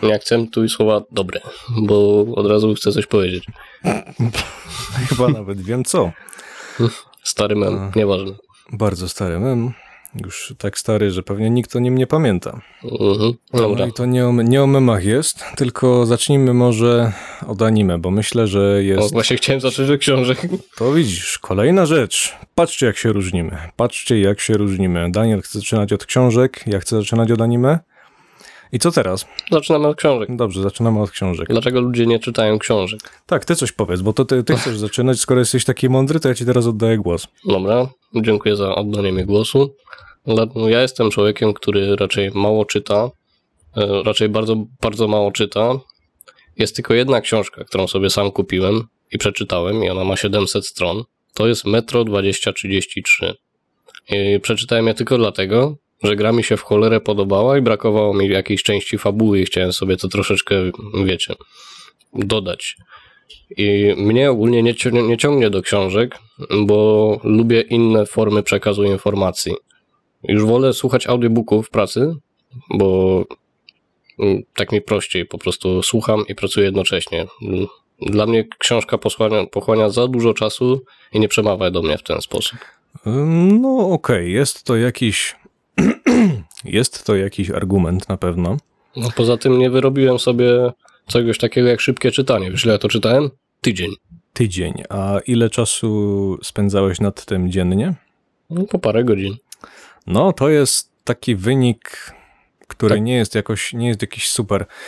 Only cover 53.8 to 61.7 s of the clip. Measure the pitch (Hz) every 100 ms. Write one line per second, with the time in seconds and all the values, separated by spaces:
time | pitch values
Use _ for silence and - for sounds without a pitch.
53.8 | _ - - 101 101 101 - 110 120 117
54.8 | 113 110 117 123 107 95 95 113 143 147
55.8 | _ _ 104 104 107 117 107 107 - 104
56.8 | 110 113 - 104 98 98 120 139 120 107
57.8 | 113 107 104 98 98 98 - 101 - 101
58.8 | - 104 104 104 110 98 90 90 90 -
59.8 | 95 92 92 101 95 95 - 98 92 -
60.8 | 104 98 95 90 - - - - -